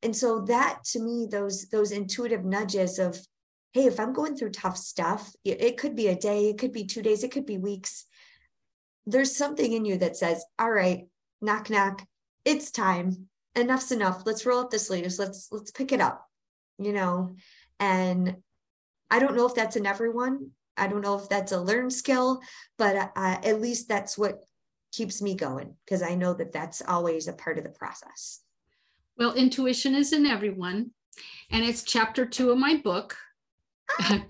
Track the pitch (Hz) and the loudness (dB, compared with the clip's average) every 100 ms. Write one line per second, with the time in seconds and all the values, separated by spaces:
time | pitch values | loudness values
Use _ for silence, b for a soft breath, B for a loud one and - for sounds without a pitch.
0 | 233 214 247 226 196 240 277 - - 233 | -4 0 0 2 2 2 2 -2 -6 -4
1 | 226 240 226 208 202 190 - 214 208 202 | -4 -4 -4 -4 -4 -6 -2 0 0 0
2 | 190 - 240 214 185 202 202 196 180 180 | -6 -4 -2 -2 0 -2 0 0 0 0
3 | 180 170 - _ _ _ _ 254 262 - | -2 -2 -12 _ _ _ _ 4 4 4
4 | 226 269 302 285 214 - 190 185 - - | 0 -2 -4 -4 -6 -4 -4 -4 -6 -2
5 | 170 208 - - 196 - 240 240 285 226 | -2 -2 -6 -8 -4 0 0 0 -4 0
6 | 208 180 208 208 208 208 254 220 190 233 | 0 2 0 2 2 2 -4 -4 -6 -2
7 | 214 214 254 277 269 196 196 196 190 - | 2 2 0 -4 -4 -4 -4 -6 -8 -14
8 | - b b b b _ _ _ _ _ | -16 b b b b _ _ _ _ _
9 | - 247 269 - 285 294 240 226 214 185 | 0 2 2 0 -2 0 0 0 0 0
10 | 175 - 170 165 - - 226 214 180 180 | 0 0 -2 -2 -4 -2 0 4 2 0
11 | 180 _ _ _ 107 110 107 208 196 196 | -4 _ _ _ -2 -2 0 2 2 0
12 | - _ _ _ 285 294 - - 190 175 | -12 _ _ _ 0 2 0 -2 0 2
13 | 180 185 - _ _ 240 240 262 - 240 | 0 -4 -8 _ _ 0 2 2 0 0
14 | 190 185 - 220 254 247 247 214 - 185 | 0 0 -2 -2 2 2 2 -2 -2 -2
15 | 180 180 196 196 - 214 214 - 269 277 | -2 -4 -4 -6 -12 -12 -10 -6 -2 2
16 | 143 - - _ _ _ _ - 202 202 | 2 0 -12 _ _ _ _ -8 -4 0
17 | 180 180 180 185 B B B - 202 185 | 0 0 -2 -8 B B B -2 2 2
18 | 185 180 180 185 _ _ _ _ _ _ | 2 2 0 -2 _ _ _ _ _ _
19 | _ 233 269 240 247 247 220 220 196 196 | _ 2 4 4 2 2 0 0 -2 0
20 | 226 233 247 277 - - _ - 196 208 | -2 0 -2 -4 -8 -18 _ -2 -2 0
21 | 202 202 202 202 190 185 180 226 254 254 | -2 -2 0 -2 0 -2 0 0 0 -2
22 | - 254 254 254 B B B - 208 196 | 2 2 4 0 B B B 0 2 2
23 | 190 196 185 185 202 214 240 240 - 202 | 0 -2 0 0 2 0 0 -4 -2 -2
24 | 196 - 202 - - _ _ _ _ - | -2 -2 -2 -2 -12 _ _ _ _ -6
25 | 214 - 202 190 143 131 - - - 185 | -6 -4 -4 -2 -4 -6 -10 -16 -4 -2
26 | 170 180 180 175 160 151 165 - - 175 | 0 0 0 -2 -4 -6 -8 -6 0 2
27 | 175 160 156 160 - 156 147 - - - | 2 0 -4 -6 -4 -4 -6 -10 -12 -12
28 | - - - - _ _ _ _ _ _ | -18 -16 -16 -16 _ _ _ _ _ _
29 | _ - 240 240 254 262 254 247 277 269 | _ -2 0 4 4 4 2 2 2 2
30 | 285 311 294 220 208 190 180 196 240 - | 4 4 4 2 0 -2 -4 -4 -4 -10
31 | _ B B B B 226 233 233 - 240 | _ B B B B 0 0 0 0 2
32 | 220 269 247 - 254 247 277 311 226 180 | 2 2 0 2 4 6 6 4 2 -2
33 | - - - _ _ _ _ _ - 554 | -4 -12 -16 _ _ _ _ _ -6 -2
34 | 208 202 - | 2 2 0